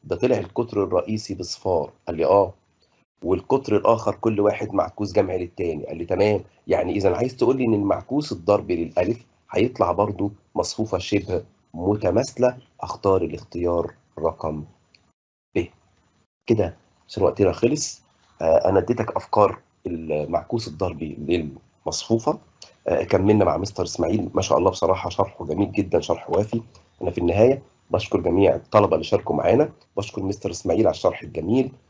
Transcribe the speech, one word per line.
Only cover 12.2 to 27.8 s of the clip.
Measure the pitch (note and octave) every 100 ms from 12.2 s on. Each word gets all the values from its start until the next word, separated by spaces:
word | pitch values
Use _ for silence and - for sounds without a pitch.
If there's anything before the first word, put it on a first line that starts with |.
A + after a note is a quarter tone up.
| C3 - B2 B2 _ _
أختار | - - G2 F#2+
الاختيار | E2 D#2 - F2 F2 E2+ E2 - _ -
رقم | D#2+ - D#2+ D#2 D2+ _ _ _ _ _ _ _ _ -
ب. | E2+ _ _ _ _ _ _ _ -
كده | A2 F2 - _ _ _
عشان | -
وقتنا | F#2+ - G2
خلص، | E2 A#2 D3+ - - _ _ _ _
آه، | D#2+ E2 -
أنا | F#2+
اديتك | F#2 A#2 A2+ -
أفكار | - - G2+ F2+ _ _ F#2
المعكوس | E2+ D#2+ D2+ D2+ E2+ D#2 A#2 A2+
الضربي | D2+ F#2 D#2 D#2+ - C#2+ F2 D2+ C2+ _ _ -
للمصفوفة. | D#2 - A2+ C3 G3+ _ _ - _ -
آه، | E2+
كملنا | E2+ F#2+ F#2+ G#2+
مع | F#2 D2+
مستر | G2 -
إسماعيل، | F2+ - E2 G#2 F2+
ما | -
شاء | - C2+
الله | F#2
بصراحة | F#2 E2+ F#2 F2
شرحه | F2+ F#2+ - E2
جميل | D#2+ G2+
جدًا، | - F#2 -
شرح | - - -
وافي. | F2 A2 A#2 A2+ - _ _
أنا | F2+
في | F2+
النهاية | F2 F#2 A#2 C3+ - _